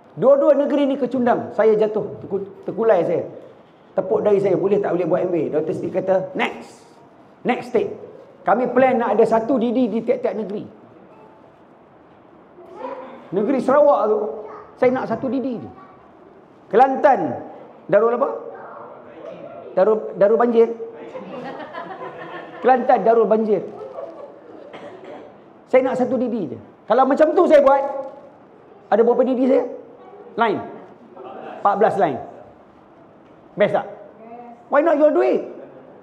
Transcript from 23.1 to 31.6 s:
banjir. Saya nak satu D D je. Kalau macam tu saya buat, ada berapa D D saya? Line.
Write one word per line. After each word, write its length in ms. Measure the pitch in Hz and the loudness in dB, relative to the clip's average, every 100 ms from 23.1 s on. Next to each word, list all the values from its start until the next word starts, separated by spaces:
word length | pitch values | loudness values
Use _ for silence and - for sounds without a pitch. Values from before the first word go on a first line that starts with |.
| 226 208 | 4 4
banjir. 320 | 220 220 196 - - - - - - - - - - - - - - - - - - - - - | 2 2 0 -2 -12 -14 -12 -14 -14 -18 -20 -20 -20 -18 -18 -18 -18 -18 -18 -20 -20 -20 -20 0
Saya 160 | 254 262 | 0 2
nak 160 | 226 | 0
satu 160 | 233 247 | -2 -2
D 80 | 247 | -2
D 120 | 226 151 | -4 -6
je. 40 | 113 - - - | -10 -16 -12 0
Kalau 160 | 233 262 | 2 4
macam 320 | 285 311 320 | 4 4 4
tu 80 | 330 | 6
saya 160 | 294 | 6
buat, 220 | 269 277 - - - - - - - - - - - | 6 4 0 -6 -12 -16 -20 -20 -20 -20 -20 -20 -2
ada 120 | 208 233 | 2 2
berapa 160 | 240 | 2
D 120 | 254 247 | 0 0
D 40 | 254 | 2
saya? 200 | 269 - - - - - - - - | 2 0 -8 -18 -20 -20 -20 -10 -2
Line. 240 | 226 147 - - - - - - - - - - | -2 -2 -8 -16 -20 -20 -20 -20 -18 -16 -16 -4